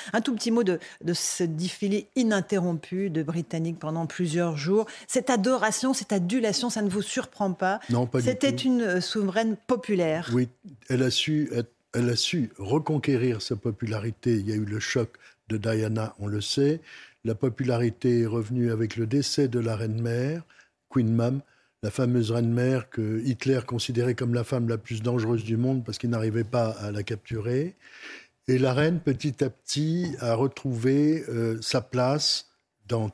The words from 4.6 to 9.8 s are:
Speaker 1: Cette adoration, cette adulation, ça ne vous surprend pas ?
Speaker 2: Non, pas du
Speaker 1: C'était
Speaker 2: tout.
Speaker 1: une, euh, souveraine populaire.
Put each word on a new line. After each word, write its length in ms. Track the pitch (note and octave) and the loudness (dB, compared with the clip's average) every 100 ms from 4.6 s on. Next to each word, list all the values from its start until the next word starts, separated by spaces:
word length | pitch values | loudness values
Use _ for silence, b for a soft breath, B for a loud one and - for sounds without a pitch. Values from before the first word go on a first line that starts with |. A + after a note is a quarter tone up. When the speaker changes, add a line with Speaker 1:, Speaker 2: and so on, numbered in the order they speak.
| D#3 G#3 G#3+ B B | 2 2 0 B B
Speaker 1:
Cette 220 | C4 - | -2 2
adoration, 640 | A#3+ A3 B3+ G#3+ - C4 | 2 4 2 2 2 0
cette 200 | C4 - | -2 0
adulation, 580 | G3+ F3 B3+ A3 - A#3+ | 0 0 0 0 0 -2
ça 100 | A3 | -2
ne 80 | G#3 | 0
vous 140 | G3+ | -2
surprend 500 | G3 B3+ - - G3 | -2 -4 -6 -2 -2
pas ? 280 | F3 F#3 G#3 - | 0 0 -2 0
Speaker 2:
Non, 160 | A#2+ B2 | 0 2
pas 120 | C3 | 0
du 60 | A#2+ | 0
Speaker 1:
C'était 300 | - C4+ - | 2 2 2
Speaker 2:
tout. 100 | C4 | 2
Speaker 1:
une, 160 | B3 | 2
euh, 200 | G#3+ F3+ | 2 0
souveraine 560 | F3 A3 G3 G3 A3+ G#3 - | 0 0 0 2 0 0 0
populaire. 640 | B3 | 0